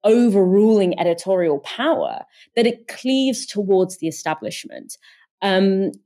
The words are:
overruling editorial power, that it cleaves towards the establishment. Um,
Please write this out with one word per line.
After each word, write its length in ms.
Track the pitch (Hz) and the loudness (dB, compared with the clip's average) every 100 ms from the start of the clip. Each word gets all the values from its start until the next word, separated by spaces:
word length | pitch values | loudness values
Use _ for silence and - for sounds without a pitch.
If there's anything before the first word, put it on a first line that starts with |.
overruling 960 | 208 233 240 196 185 196 214 214 185 - | 2 4 4 4 4 4 4 4 2 0
editorial 640 | 170 165 - 190 170 143 | -2 -2 -2 0 0 -2
power, 600 | - - 285 311 69 57 - _ - - | -6 -4 -2 -2 -2 -8 -14 _ -8 0
that 100 | 233 | 0
it 220 | 233 - | -2 -10
cleaves 580 | - 247 269 269 240 - | -8 -2 0 0 -2 -6
towards 520 | 202 196 190 185 185 | -6 0 2 2 -2
the 100 | 165 | -8
establishment. 880 | 151 160 156 - - - - - - _ _ _ _ | -6 -6 -6 -8 -12 -14 -18 -18 -20 _ _ _ _
Um, 500 | 196 190 196 190 196 - | 0 2 2 2 -2 -6